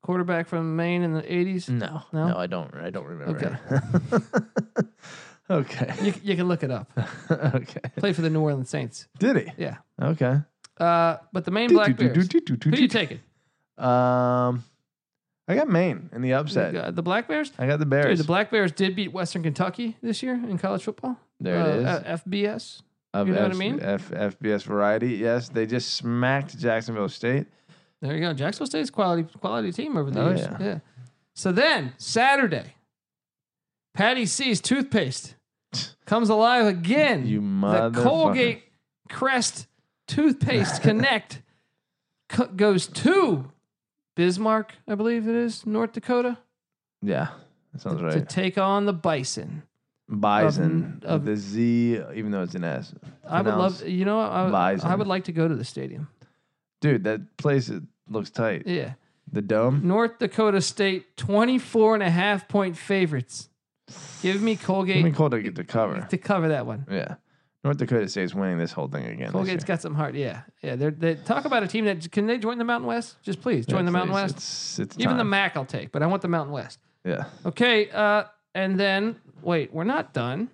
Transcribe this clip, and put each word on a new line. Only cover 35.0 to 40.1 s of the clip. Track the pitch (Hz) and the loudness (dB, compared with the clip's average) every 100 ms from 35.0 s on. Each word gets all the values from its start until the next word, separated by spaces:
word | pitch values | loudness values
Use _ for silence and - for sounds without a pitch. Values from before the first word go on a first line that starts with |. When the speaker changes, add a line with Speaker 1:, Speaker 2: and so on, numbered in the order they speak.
| 135 - - - _ _ _ | 0 -6 -12 -20 _ _ _
Speaker 2:
<laughs> | - - - - | -10 -10 -14 0
Speaker 1:
comes | 220 220 | 2 4
alive | 214 226 247 214 | 4 6 6 4
again. | 180 170 269 294 190 123 | 2 2 4 4 2 0
Speaker 2:
You | 107 | 0
Speaker 1:
The | 101 | 0
Speaker 2:
motherfucker. | 98 101 107 113 233 | 0 2 2 2 2
Speaker 1:
Colgate | - 320 311 269 240 226 _ _ _ _ _ | 4 4 4 4 2 0 _ _ _ _ _
Crest | - 262 262 - - - _ _ _ | -4 0 2 0 -6 -18 _ _ _
Toothpaste | - | -6